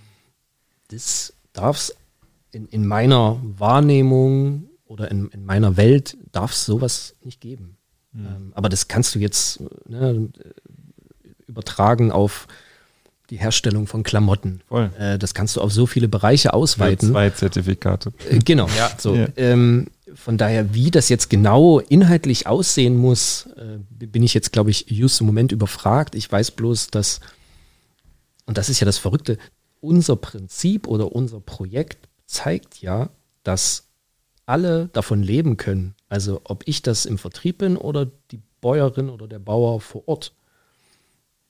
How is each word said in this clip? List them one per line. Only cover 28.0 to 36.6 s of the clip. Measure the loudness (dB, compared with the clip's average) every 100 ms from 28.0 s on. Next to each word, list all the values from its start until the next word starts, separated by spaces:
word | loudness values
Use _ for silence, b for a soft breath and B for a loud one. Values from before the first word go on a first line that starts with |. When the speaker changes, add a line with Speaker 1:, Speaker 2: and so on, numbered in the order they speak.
| _ _ _ _ -8
Speaker 1:
und | -6
das | -2
ist | 0
ja | 0
das | 0
Verrückte, | -2 -4 -2 -6 B _ _ _
unser | 0 2 2 -2
Prinzip | -4 -14 -16 -6 -2 -2 -4
oder | -4 -4
unser | -4 -6 -8
Projekt | -18 -12 -8 -6 -8 -10 _ _ _
zeigt | -8 -6 -6 -8 -14
ja, | -6 -4 -6 -10 _ _
dass | -6 -2 -2 -4 -10 _ _ _ _ _ -4
alle | -2 0 -2 -2
davon | -6 -2 -2
leben | 0 0 0 -2
können. | -4 -4 -6 -12 _
Also | -6 -4 -6
ob | -8 -10